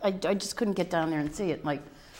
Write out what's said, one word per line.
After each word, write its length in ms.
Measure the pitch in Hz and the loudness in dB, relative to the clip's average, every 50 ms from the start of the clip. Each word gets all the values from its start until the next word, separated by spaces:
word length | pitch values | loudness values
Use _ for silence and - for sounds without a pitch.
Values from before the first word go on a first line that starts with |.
I, 60 | - 202 | 0 0
I 260 | 190 190 - 165 208 | 0 2 2 0 0
just 220 | 185 - - - | 0 0 -4 -2
couldn't 180 | - 190 202 185 | 0 0 2 2
get 160 | 190 175 180 | 2 0 2
down 200 | 180 165 160 160 | 2 2 2 2
there 100 | 160 151 | 2 0
and 140 | 147 147 - | 0 -2 -2
see 160 | - 202 170 | -2 0 0
it. 140 | 143 - - | 0 0 -2
Like, 180 | 151 143 135 - - - - - - - - | -2 -2 -2 -6 -12 -18 -20 -20 -20 -20 -18